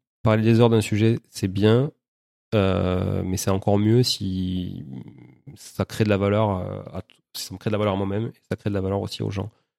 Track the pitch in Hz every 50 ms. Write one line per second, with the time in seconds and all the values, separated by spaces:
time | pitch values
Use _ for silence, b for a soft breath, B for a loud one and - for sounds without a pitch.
0 | _ _ _ _ - 110 110 110 110 113 117 110 120 117 113 110 101 - 107 101
1 | 110 113 117 - - _ - - - 95 95 98 104 107 113 123 135 151 - _
2 | _ _ _ _ _ _ _ _ _ _ - 107 95 95 92 92 92 92 90 92
3 | 95 95 98 92 92 92 92 90 - 98 95 98 - 107 101 101 104 107 113 123
4 | 123 - - - 104 95 92 92 92 92 92 92 90 95 92 90 76 67 - 64
5 | - - - - 60 - _ _ _ - - - - - - - 95 - - -
6 | 113 104 104 95 98 101 101 107 110 104 98 90 92 95 98 101 98 - - 92
7 | - - _ _ _ _ _ - - - 92 92 - 110 104 101 107 104 95 98
8 | 98 98 98 107 113 120 - _ _ _ - - - 104 101 98 95 95 98 101
9 | 98 101 - - 110 104 98 98 98 107 - _ _ _ _